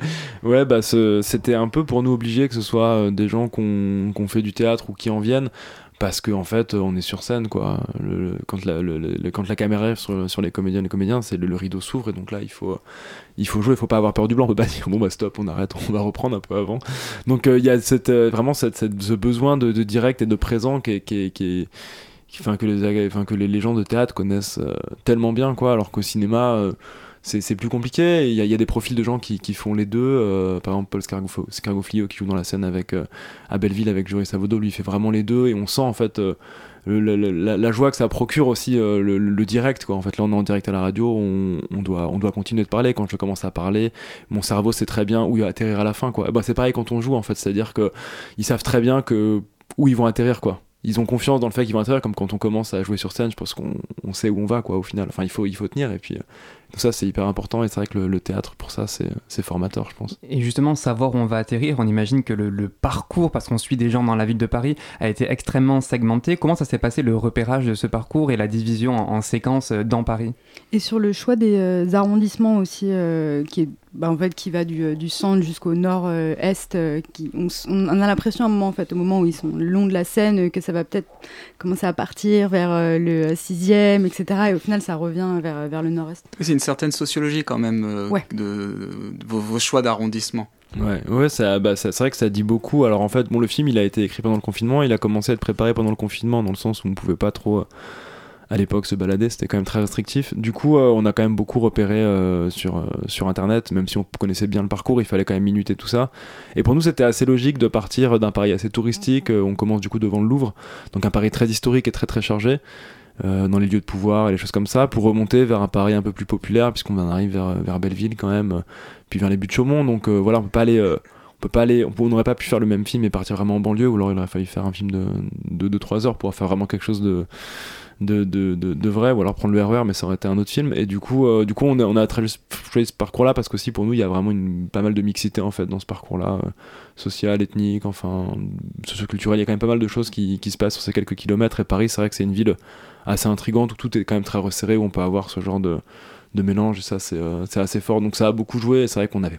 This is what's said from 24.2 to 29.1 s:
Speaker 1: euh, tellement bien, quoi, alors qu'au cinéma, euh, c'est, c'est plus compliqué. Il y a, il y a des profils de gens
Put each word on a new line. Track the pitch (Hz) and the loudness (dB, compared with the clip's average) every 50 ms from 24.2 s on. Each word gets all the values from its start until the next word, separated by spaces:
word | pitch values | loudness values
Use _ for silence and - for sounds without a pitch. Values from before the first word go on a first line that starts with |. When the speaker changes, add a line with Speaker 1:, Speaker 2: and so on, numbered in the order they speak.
| 95 98 98 101 101 - - - | -2 0 0 -2 -2 -4 -6 -6
Speaker 1:
euh, | - - - - - - - - - | -6 -6 -6 -6 -8 -10 -12 -4 2
tellement | - 117 117 113 117 | 2 2 4 4 0
bien, | 113 117 131 135 127 | 2 2 0 0 0
quoi, | - 127 127 | 0 2 2
alors | 123 110 101 - | 2 2 0 -2
qu'au | - - | -4 -6
cinéma, | 98 - - 107 104 101 113 117 123 123 117 | -4 -4 -2 -2 0 0 2 2 2 2 2
euh, | 107 101 95 - - - - - - - - - _ | 2 0 -2 -2 -6 -12 -20 -20 -20 -20 -20 -20 _
c'est, | - - - 104 | -10 -6 -4 -4
c'est | 98 - 110 | -2 -2 -4
plus | 95 - 117 | -4 -4 -4
compliqué. | 123 120 117 127 - - 170 175 175 165 143 123 | -4 -2 -4 -2 0 2 2 4 4 4 4 2
Il | 113 | 2
y | 110 | 2
a, | 104 | 2
il | 104 | 2
y | 113 | 4
a | 110 | 2
des | 113 | 2
profils | - - 117 - - 127 | 2 0 -2 -2 -2 -2
de | 120 | 0
gens | 113 120 | 0 0